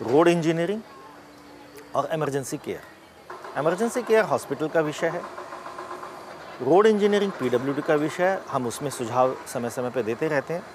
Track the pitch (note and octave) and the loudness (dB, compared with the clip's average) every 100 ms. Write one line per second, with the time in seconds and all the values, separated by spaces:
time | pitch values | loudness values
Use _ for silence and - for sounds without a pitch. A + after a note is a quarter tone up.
0 | A2 C#3 E3+ E3+ D#3+ E3 E3+ G#3+ - - | 2 6 6 6 2 2 0 -4 -8 -20
1 | - - - - - - - - - - | -20 -20 -20 -20 -20 -20 -20 -20 -6 -4
2 | E3+ D#3+ C#3+ C#3 B2+ D3+ - F#2+ - - | -2 -2 -2 -2 -4 -8 -6 -8 -10 -20
3 | - - - - - C3+ D#3 F3+ A#3 B3 | -20 -20 -18 -16 -10 -2 0 0 -2 -2
4 | A3 A3 F3 C3 - C3+ D#3 E3 D3+ D3 | 2 4 4 0 -2 -4 0 2 0 0
5 | E3+ F3 - - - - - - - - | -2 -2 -8 -12 -14 -14 -14 -14 -12 -12
6 | - - - - - - B2+ F3 A3 G#3 | -14 -14 -16 -16 -16 -4 4 6 8 6
7 | G3+ G3+ G3 - B2+ A#2+ C3+ C#3 D3 D3+ | 4 4 0 -2 0 0 0 -2 2 2
8 | D3+ - F3+ F#3+ - C#3 A#2+ - D3 - | 2 0 0 0 -2 -4 -4 -4 -6 -6
9 | A2+ B2 C3 C3 - C3 A#2+ C3 B2 B2+ | -2 2 2 2 -8 -6 -4 -4 -4 -2
10 | G#2+ A2+ D#3+ D3 C3 E3+ - | -2 -2 0 0 -2 -8 -8